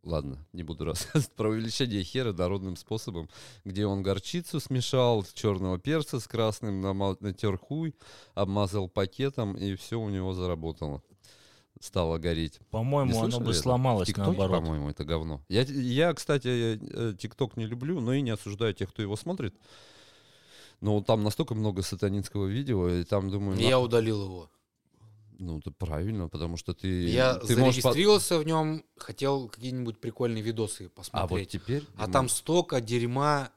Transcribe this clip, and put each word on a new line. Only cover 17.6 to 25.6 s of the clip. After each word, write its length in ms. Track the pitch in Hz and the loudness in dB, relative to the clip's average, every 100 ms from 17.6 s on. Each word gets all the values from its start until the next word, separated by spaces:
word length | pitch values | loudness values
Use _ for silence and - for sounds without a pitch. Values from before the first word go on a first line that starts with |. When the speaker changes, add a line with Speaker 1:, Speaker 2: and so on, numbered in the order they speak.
| 110 | -6
Speaker 1:
люблю, 320 | 120 139 175 | -4 -4 -2
но 120 | 117 | 0
и 80 | 135 | 0
не 100 | 131 | 0
осуждаю 440 | 107 98 101 113 | -2 -4 -2 -2
тех, 160 | 95 98 | 0 -6
кто 120 | - | -4
его 140 | 104 107 | -4 -4
смотрит. 380 | 165 185 110 - - - - - - - _ _ _ - - _ | -4 -4 -6 -8 -20 -20 -20 -20 -20 -20 _ _ _ -20 -20 _
Но 200 | 101 104 | 0 2
там 220 | 95 110 | 4 2
настолько 300 | 104 - - | 2 0 -4
много 280 | 110 107 92 | 0 0 0
сатанинского 640 | 92 92 101 101 - 101 95 | -4 -2 0 0 -4 -4 -2
видео, 420 | 110 139 104 87 | -2 0 2 2
и 160 | 87 | 0
там, 260 | 87 101 95 | 0 0 0
думаю, 260 | 98 101 95 | -2 -2 2
Speaker 3:
Я 120 | 120 | 4
Speaker 1:
на- 100 | 127 | 4
Speaker 3:
удалил 420 | 123 117 110 107 | 4 2 2 -2
его. 260 | 95 92 82 _ _ _ _ _ - - - - | -4 -10 -16 _ _ _ _ _ -20 -20 -20 -12
Speaker 1:
Ну, 200 | 90 | -8
это 140 | 78 | -6